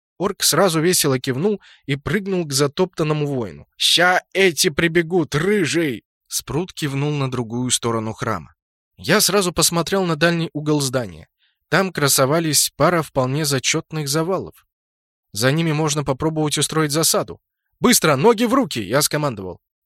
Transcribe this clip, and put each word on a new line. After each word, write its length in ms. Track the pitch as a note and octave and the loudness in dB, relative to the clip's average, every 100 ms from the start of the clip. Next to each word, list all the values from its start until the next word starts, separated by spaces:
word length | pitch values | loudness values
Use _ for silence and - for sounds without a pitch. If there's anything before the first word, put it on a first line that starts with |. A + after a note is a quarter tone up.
| _ - | _ -6
Орк 240 | F#3 F#3+ | -6 -2
сразу 380 | - D3 F#3+ D#3+ | 0 4 4 4
весело 360 | E3 F3 D3 C3 | 2 2 2 0
кивнул 440 | C3+ B2+ G3 G3+ - - - | -2 -2 -2 -2 -8 -12 -6
и 100 | C#3 | -4
прыгнул 500 | - G3+ G3 F#3 D#3+ | -2 -4 -2 -4 -2
к 60 | |
затоптанному 760 | C#3 C#3+ - F#3 - D#3 D3+ D3 | 0 0 0 -2 -2 -2 0 -2
воину. 440 | C3+ G#2 D2 - - | -4 -6 -10 -18 -2
"Ща 460 | - - F3+ F3+ - | 2 4 4 2 0
эти 360 | F3+ F#3+ D3 F#3 | 2 2 2 0
прибегут, 640 | C#3+ E3+ E3 D#3+ F3+ D#3 | 0 0 2 0 0 0
рыжий!" 720 | C#3+ F3 G#3 D3 D3+ D#3+ A2 - _ _ | 0 0 0 0 0 -2 -4 -12 _ _
Спрут 460 | - - C#3 F#3 | -8 -4 -4 -4
кивнул 380 | - D3 C#3 D3 | -6 -4 -2 -2
на 200 | D3 C3+ | -2 -2
другую 400 | B2 A#2 A#2+ B2+ | -4 -4 -4 -2
сторону 400 | - A#2+ A2+ A2 | -2 -2 -2 -4
храма. 420 | G#2+ A2+ G2 C#2+ _ _ _ _ - | -6 -4 -6 -8 _ _ _ _ -10
Я 240 | F2+ G3+ | 0 2
сразу 320 | - G3 F3+ | 2 2 0
посмотрел 500 | E3+ D#3 E3+ D#3+ G3 | 0 0 0 0 0
на 140 | F3+ D#3 | 0 0
дальний 320 | E3+ E3+ D#3+ | 2 0 -2
угол 300 | D3 D3+ D3+ | -4 0 0
здания. 480 | C3+ C3 G#2+ D#2+ - _ _ _ _ | 0 -2 -4 -10 -20 _ _ _ _
Там 240 | D#3+ F#3+ | 0 0
красовались 760 | E3 C#3+ C3+ C3 E3 E3 C#3 - - | 0 0 2 2 2 0 0 0 2
пара 260 | D3+ F3 | 2 2
вполне 440 | D3+ - B2+ C#3 D3+ | 0 -2 0 0 -2
зачётных 640 | C3+ - D#3+ - D#3 C#3+ | -2 0 -2 -4 -6 -4
завалов. 560 | D3+ E3 F3+ E2+ - _ _ _ _ _ _ _ | -2 -2 -4 -6 -14 _ _ _ _ _ _ _
За 180 | G2+ B2+ | -2 0
ними 200 | D3+ E3 | 2 0
можно 320 | D3+ D#3 D3 | 0 0 -2
попробовать 540 | C#3+ C3 D#3+ D#3 D3+ D#3 | -2 -2 -2 0 -2 -2
устроить 340 | C#3+ D#3 D3+ | -2 0 0
засаду. 480 | D3 D#3 G#3 B2 - _ _ _ _ | 0 0 0 -4 -10 _ _ _ _
"Быстро, 360 | A#3 - E3 C3+ | 2 4 4 4
ноги 280 | G3+ G#3+ | 4 4
в 100 | A#3+ | 2
руки!" — 260 | C4 G3 B2 | 2 0 -2
я 180 | F#2 C3+ | -2 0
скомандовал. 580 | D3+ D3+ D3+ G#2 F#2 F2+ _ _ | 0 -2 -4 -4 -10 -12 _ _